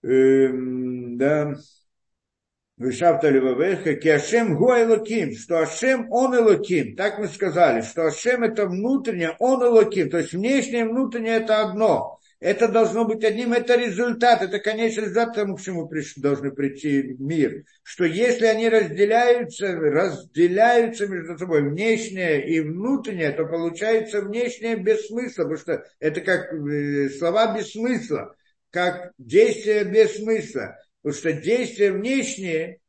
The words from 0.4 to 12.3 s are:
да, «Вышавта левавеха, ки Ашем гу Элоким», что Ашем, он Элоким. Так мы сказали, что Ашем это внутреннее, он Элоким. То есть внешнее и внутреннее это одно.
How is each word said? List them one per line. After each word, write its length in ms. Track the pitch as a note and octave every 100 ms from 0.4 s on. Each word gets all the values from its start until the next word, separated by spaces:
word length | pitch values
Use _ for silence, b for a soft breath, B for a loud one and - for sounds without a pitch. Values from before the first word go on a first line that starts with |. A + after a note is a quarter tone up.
| C3+ B2+ B2+ B2+ B2+ B2 B2 A#2+
да, 380 | C3+ D3+ D3 C#3 - _ _ _ _ _ _ _ _ _ _ _
«Вышавта 500 | B2 B2+ F3 - D#3
левавеха, 680 | C3+ C3 B2 F3 F#3 D#3+ D3
ки 120 | D#3+
Ашем 480 | D3 - A#3 A3+ D3
гу 160 | A#3+
Элоким», 640 | A#3+ A3+ A3 A3 A3+ D#3 G#2+
что 240 | - E3+
Ашем, 500 | D3+ - B3+ C4 G#3+
он 280 | A#3 B3+ B3
Элоким. 580 | A3+ E3+ - F3 A#2 -
Так 240 | G3+ G3+
мы 80 | G3+
сказали, 540 | - F#3+ D#3 E3 A#2
что 240 | A2+ - D#3+
Ашем 380 | D3 A#3 B3
это 220 | A3+ A3+ G3
внутреннее, 680 | F3+ A3 C4+ A3+ F#3 E3 -
он 220 | B3 C4
Элоким. 480 | A#3+ A3+ G3+ F#3 D3+
То 100 | E3+
есть 120 | C#3+
внешнее 540 | E3+ A3 C#4 - A#3 A3+
и 20 |
внутреннее 480 | A#3+ C4+ A#3 A3+ A3+
это 240 | A3 G#3+
одно. 600 | G#3+ F#3+ A3 C3 - B B